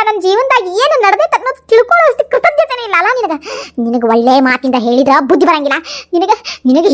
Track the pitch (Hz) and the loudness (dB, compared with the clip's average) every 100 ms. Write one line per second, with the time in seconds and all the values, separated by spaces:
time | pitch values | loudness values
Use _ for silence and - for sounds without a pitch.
0 | 440 427 370 403 523 508 370 370 554 605 | -2 -2 0 0 2 0 0 -2 0 2
1 | 392 403 622 - 494 539 _ 453 480 698 | 2 2 0 0 -4 -8 _ 2 4 2
2 | 659 - - - 659 587 640 508 466 359 | 2 0 -2 0 0 0 -2 -4 -4 -2
3 | 381 508 403 302 320 523 - - 233 240 | 0 -2 -4 -6 -8 -12 -12 -6 -4 -2
4 | 226 233 233 262 262 247 269 254 226 240 | 0 2 2 2 2 0 -2 -2 0 0
5 | 269 277 269 302 311 320 285 277 - - | 2 2 2 2 2 0 -2 -4 -6 -16
6 | - 349 381 440 - - 254 269 339 | -6 -4 0 -2 -4 -6 0 2 4